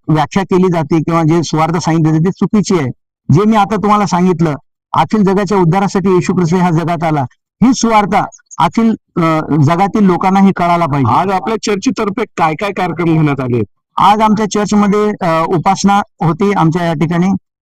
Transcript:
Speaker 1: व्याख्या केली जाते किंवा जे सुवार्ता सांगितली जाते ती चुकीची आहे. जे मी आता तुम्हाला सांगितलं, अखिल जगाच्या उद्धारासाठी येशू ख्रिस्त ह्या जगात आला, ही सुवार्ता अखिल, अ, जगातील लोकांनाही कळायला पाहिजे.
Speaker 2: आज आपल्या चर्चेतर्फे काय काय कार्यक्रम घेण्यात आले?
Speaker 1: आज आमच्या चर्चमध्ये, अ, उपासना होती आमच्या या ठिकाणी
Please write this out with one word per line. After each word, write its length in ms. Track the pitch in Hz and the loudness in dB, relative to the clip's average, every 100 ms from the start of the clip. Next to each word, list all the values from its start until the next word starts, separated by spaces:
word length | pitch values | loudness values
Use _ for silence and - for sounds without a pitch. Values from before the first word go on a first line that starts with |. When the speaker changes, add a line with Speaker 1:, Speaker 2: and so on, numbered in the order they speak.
| - | -2
Speaker 1:
व्याख्या 360 | 156 143 196 | -2 0 -4
केली 240 | 190 180 185 | 0 2 2
जाते 240 | 170 147 165 | 0 0 -2
किंवा 260 | 160 165 | 0 0
जे 200 | 156 170 | 2 0
सुवार्ता 360 | 151 156 160 170 | 0 -2 -2 -2
सांगितली 320 | 165 165 156 | -2 0 0
जाते 140 | 156 180 | 0 0
ती 60 | |
चुकीची 480 | - 190 214 180 180 | -2 -2 0 0 -2
आहे. 80 | 127 - _ _ - | -2 -8 _ _ 0
जे 120 | 147 214 | 2 4
मी 100 | 220 | 2
आता 200 | 196 208 | 2 0
तुम्हाला 300 | 202 208 196 | 0 0 0
सांगितलं, 500 | 175 185 165 160 139 _ _ - | 0 0 0 -2 -4 _ _ -6
अखिल 320 | - 156 220 | -2 0 2
जगाच्या 340 | 190 196 196 202 | 2 0 0 2
उद्धारासाठी 520 | 165 190 196 202 190 | 2 2 0 0 2
येशू 280 | 180 - 180 | 0 0 -2
ख्रिस्त 160 | 165 | 0
ह्या 180 | 185 180 | 0 2
जगात 320 | 160 165 165 | 0 -2 -2
आला, 180 | 160 151 127 _ _ - | -2 -2 -4 _ _ 0
ही 100 | 240 | 0
सुवार्ता 520 | 240 233 214 208 185 135 _ _ - | 2 2 2 2 -2 -4 _ _ -4
अखिल, 380 | 165 - 226 - _ - | -2 0 0 -2 _ -2
अ, 220 | 165 156 - 151 | 0 -2 -2 2
जगातील 440 | 143 170 196 220 190 | 2 2 0 2 2
लोकांनाही 460 | 170 190 196 196 - | 2 2 2 2 2
कळायला 300 | 175 175 165 | 0 0 0
पाहिजे. 260 | 143 120 | 0 0
Speaker 2:
आज 200 | 139 190 | 0 0
आपल्या 260 | 185 - 220 | -2 -4 -4
चर्चेतर्फे 600 | 220 196 254 208 208 196 214 - | -4 -2 -2 -2 -4 -4 -8 -2
काय 160 | 160 | -2
काय 180 | 151 202 | -2 -6
कार्यक्रम 340 | 190 180 160 170 | -4 -6 -2 0
घेण्यात 340 | 160 151 139 | 2 0 -2
आले? 220 | 127 120 104 _ _ - | -2 -4 -4 _ _ 0
Speaker 1:
आज 240 | 175 214 | 2 4
आमच्या 240 | 214 208 214 | 2 0 0
चर्चमध्ये, 720 | 208 208 208 202 208 208 202 175 | -2 0 0 2 0 -2 -2 -2
अ, 180 | 160 165 | -2 -2
उपासना 500 | - - - 196 202 | -2 0 0 2 0
होती 560 | - - 165 156 202 | -2 -4 -4 0 -2
आमच्या 300 | 185 160 175 | 0 0 0
या 100 | 170 | -2
ठिकाणी 340 | 156 165 170 185 190 _ _ | -2 -2 0 -2 -2 _ _